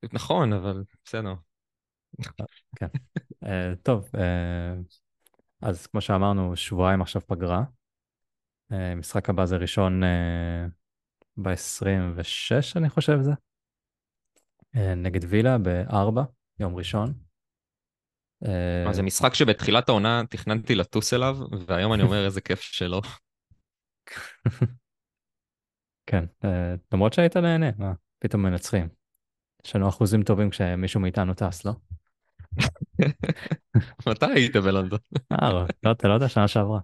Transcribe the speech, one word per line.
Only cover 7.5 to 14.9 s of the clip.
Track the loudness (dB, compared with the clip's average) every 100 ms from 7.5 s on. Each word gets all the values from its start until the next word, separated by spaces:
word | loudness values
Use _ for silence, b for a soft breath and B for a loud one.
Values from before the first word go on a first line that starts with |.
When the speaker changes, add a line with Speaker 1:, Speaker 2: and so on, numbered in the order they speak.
| -2 -2 _ _ _ _ _ _ _ _ _ _
Speaker 2:
אה, | -6 -4 -6
משחק | -6 -6 -2
הבא | 0 2
זה | 0
ראשון, | -2 2 2 4
אה, | 2 2 0 -2 -4 -4 -6 -10 _ _ _ _ _ -8
בעשרים | -4 -4 -6 -4 -2 0 0 -4
ושש, | -6 -8 0 0 0 -2
אני | -2
חושב | 0 0 2
זה. | 2 -2 _ _ _ _ _ _ _ _ _ _ _ _ _ -2
אה, | 0